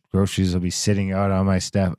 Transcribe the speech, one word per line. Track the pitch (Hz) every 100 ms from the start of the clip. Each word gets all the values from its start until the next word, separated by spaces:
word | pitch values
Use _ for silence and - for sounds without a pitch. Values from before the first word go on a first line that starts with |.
| _
groceries | 95 98 - 92 90
will |
be | 87
sitting | - - 101 95
out | 95 98
on | 95 98
my | 92
step | - 101 92